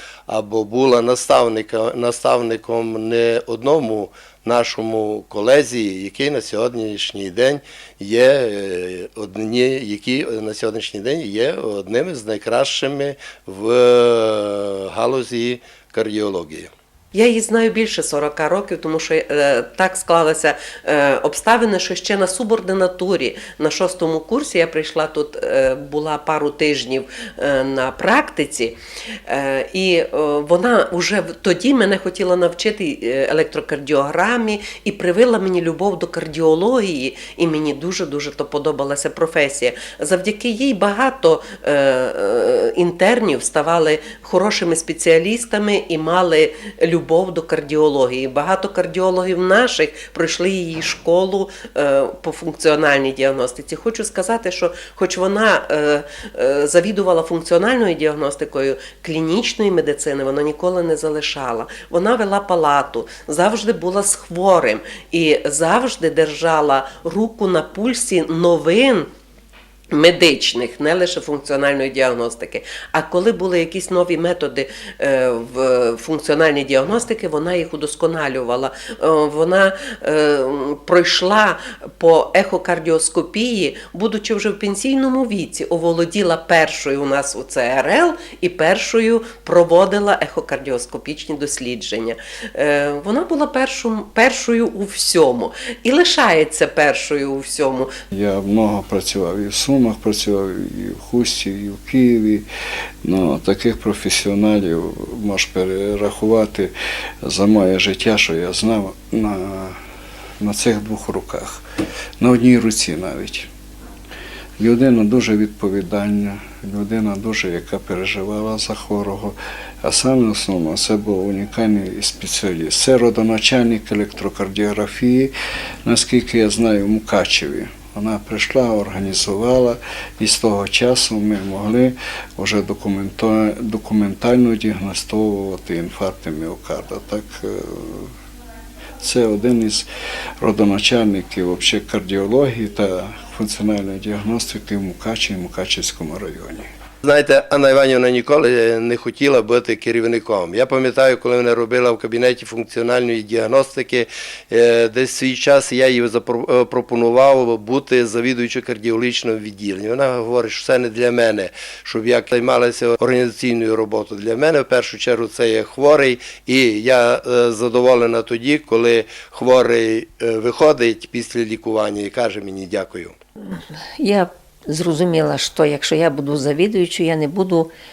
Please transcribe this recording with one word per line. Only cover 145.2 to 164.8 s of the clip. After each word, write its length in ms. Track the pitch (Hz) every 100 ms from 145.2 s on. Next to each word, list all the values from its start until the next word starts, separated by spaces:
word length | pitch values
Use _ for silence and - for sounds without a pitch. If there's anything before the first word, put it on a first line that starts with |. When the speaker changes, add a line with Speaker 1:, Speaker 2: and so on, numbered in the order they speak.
| - 92
Speaker 3:
Мукачевському 800 | 87 - - - - - 80 85
районі. 460 | 107 - - - - - - -
Speaker 1:
Знаєте, 400 | 143 147 143 135 -
Анна 200 | 143 139
Іванівна 400 | 135 135 127 123
ніколи 680 | 123 120 147 127 123 113 113
не 160 | 120 120
хотіла 460 | 123 - 139 127
бути 340 | 107 120 120 110
керівником. 800 | 117 117 113 117 113 101 85
Я 120 | 101 131
пам'ятаю, 520 | 131 131 135 131 120
коли 180 | 127 123
вона 180 | 120
робила 360 | 117 113 123 123
в 80 | 110
кабінеті 480 | 117 117 127 123 110
функціональної 760 | 113 110 120 117 123 120 117
діагностики, 840 | 104 113 110 135 127 139 123 127 113 - - - -
е, 360 | 113 117 117 117
десь 220 | 120 127
свій 260 | - 131 123
час 360 | 143 139 -
я 160 | 127 131
їй 180 | 123 120
запро-, 540 | 113 120 117 - 123
е, 40 |
пропонував 920 | 120 123 117 120 117 123 139 135 120 113
бути 480 | 107 135 - 127 117
завідуючою 580 | 117 123 120 117 127
кардіологічного 720 | 120 110 113 113 120 117 117 110
відділення. 500 | 107 101 101 95 107
Вона 240 | 127 135
говорить, 400 | 123 113 123 113
що 140 | - -
це 120 | 127
не 100 | 120
для 220 | 110 123
мене, 400 | 120 113 107 92 - - -
щоб 240 | - 113 113
я 160 | 117 -
займалася 560 | 120 127 123 120 - 120
організаційною 880 | 117 123 123 120 - 127 117 113 110
роботою. 440 | 107 107 101 104
Для 160 | 107 117
мене 240 | 156 147
в 80 | 127
першу 300 | 127